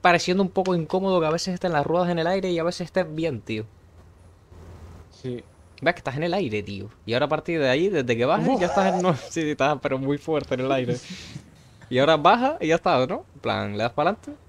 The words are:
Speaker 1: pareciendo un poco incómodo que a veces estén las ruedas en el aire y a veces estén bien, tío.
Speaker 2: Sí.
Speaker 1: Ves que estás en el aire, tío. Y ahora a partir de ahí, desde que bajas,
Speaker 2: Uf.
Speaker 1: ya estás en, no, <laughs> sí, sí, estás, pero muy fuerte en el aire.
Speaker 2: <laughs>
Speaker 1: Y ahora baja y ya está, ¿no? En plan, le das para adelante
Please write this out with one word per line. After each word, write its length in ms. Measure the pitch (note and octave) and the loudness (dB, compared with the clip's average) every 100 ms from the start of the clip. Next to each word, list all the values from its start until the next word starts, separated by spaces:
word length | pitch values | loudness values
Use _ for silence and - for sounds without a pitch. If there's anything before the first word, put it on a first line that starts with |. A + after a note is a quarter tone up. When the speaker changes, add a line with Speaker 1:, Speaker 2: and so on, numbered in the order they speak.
Speaker 1:
pareciendo 400 | F3+ E3+ - F#3 | 4 2 2 0
un 80 | G3 | 0
poco 240 | - F#3 F3 | 0 0 0
incómodo 440 | D#3 F#3 F#3+ F#3 | 0 -2 2 2
que 60 | D#3 | 2
a 60 | |
veces 220 | E3 - | -2 -4
estén 200 | F3+ F#3 | -4 -2
las 120 | D#3 C#3+ | 0 0
ruedas 240 | E3 F3+ | 0 0
en 100 | F3 | 0
el 80 | D#3+ | 0
aire 220 | F#3+ F#3+ | 0 0
y 80 | E3+ | -2
a 40 | |
veces 220 | E3 F3+ F3 | -2 -4 -4
estén 300 | - F3 D#3 | -2 -2 -2
bien, 260 | E3 B2 | -4 -4
tío. 240 | - A2 G#2+ - - - - - - - - - - - - - - | -6 -6 -6 -14 -20 -20 -20 -20 -20 -20 -20 -20 -20 -20 -20 -20 -20
Speaker 2:
Sí. 320 | - C3 A#2+ - - - - | -12 -10 -10 -12 -20 -20 -2
Speaker 1:
Ves 120 | D3+ F3 | -2 -2
que 40 | |
estás 160 | - C3+ | -6 -4
en 80 | |
el 100 | E3+ | -2
aire, 300 | G3 D#3 G#2+ | -2 -2 -4
tío. 260 | G2+ G2+ G2 - - | -6 -10 -12 -14 -4
Y 80 | |
ahora 120 | A#2 C#3+ | -2 0
a 40 | |
partir 300 | D#3 D#3 E3 | -2 -2 0
de 100 | C3+ | 2
ahí, 200 | C3 F#3 | 2 2
desde 260 | F3 B2 A#2 | 0 0 2
que 100 | B2 | 2
bajas, 220 | F#3+ E3 | 2 2
Speaker 2:
Uf. 120 | C4 | 2
Speaker 1:
ya 80 | F3+ | 2
estás 260 | - F#3+ F#3 | 2 2 2
en, 60 | |
no, 120 | F3+ | 2
<laughs> 160 | C#3+ - | 0 -2
sí, 120 | - | -4
sí, 80 | D#3 | -2
estás, 260 | D3 C#3 D3 | 2 0 0
pero 160 | C#3+ C3 | -2 -2
muy 200 | C3+ C#3+ | -2 -4
fuerte 360 | - D3+ B2 B2+ | -2 -2 -2 -4
en 60 | |
el 100 | C3 | 0
aire. 260 | C3+ B2+ B2 | 0 0 -4
Speaker 2:
<laughs> 60 | - - - - - - - - - | -6 -16 -14 -16 -18 -20 -20 -20 -4
Speaker 1:
Y 60 | B2+ | 2
ahora 200 | C#3+ D#3+ | 4 6
baja 380 | D3+ A#3 C4 D#4+ | 6 6 2 0
y 60 | D#3 | 0
ya 80 | E3 | 2
está, 280 | F#3 C#3+ C3 | 2 2 2
¿no? 180 | A3+ - | -2 -8
En 80 | - | -8
plan, 300 | A2+ G#2 G#2 G#2 | -4 -2 -2 -2
le 60 | |
das 100 | A#2 | -2
para 180 | C3+ D#3 | 0 0
adelante 220 | A3 - D4 | 0 -10 -18